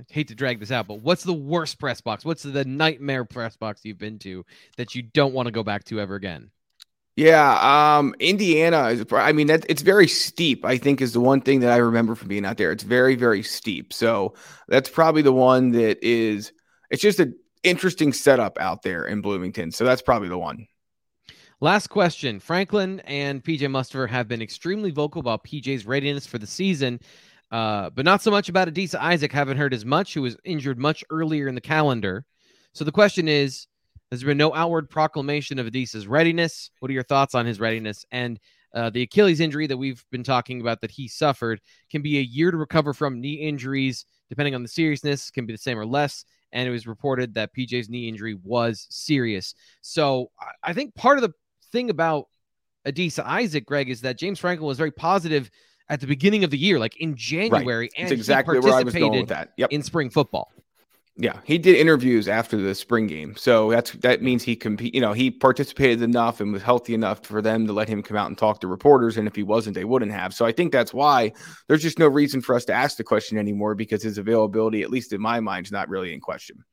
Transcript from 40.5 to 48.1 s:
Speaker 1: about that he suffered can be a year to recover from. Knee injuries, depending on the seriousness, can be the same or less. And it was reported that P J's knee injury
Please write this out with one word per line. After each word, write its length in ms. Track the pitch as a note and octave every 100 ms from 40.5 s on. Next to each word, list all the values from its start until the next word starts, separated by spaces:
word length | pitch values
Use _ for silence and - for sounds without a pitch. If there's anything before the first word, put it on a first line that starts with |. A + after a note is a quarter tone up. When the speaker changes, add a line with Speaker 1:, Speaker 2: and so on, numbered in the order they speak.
| B2+
Speaker 1:
about 200 | A#2 A2+
that 80 | A2
he 180 | - B2+
suffered 540 | - D3+ C3+ A#2 G#2+ _ _ _
can 100 | D#3
be 160 | D3 C#3+
a 40 |
year 280 | B2+ B2 E3+
to 80 | E3
recover 340 | D3+ D#3+ D3
from. 280 | C3+ D3 B2
Knee 120 | C3+
injuries, 720 | D3 D#3 C#3+ B2+ C3+ C3+ B2 - _ -
depending 280 | A2+ D3 B2+
on 80 |
the 40 | A#2+
seriousness, 600 | - D#3+ C#3+ D3 C#3+ -
can 160 | - A2+
be 80 |
the 60 | A2
same 180 | - A2+
or 80 | A2
less. 400 | C#3 C#3+ - - _ _
And 160 | A#2+ B2+
it 40 |
was 160 | A#2+ A2+
reported 480 | A2 C#3+ B2+ B2 G#2+
that 180 | G#2+
P 140 | - B2
J's 200 | B2 G#2+
knee 200 | A#2+
injury 260 | A#2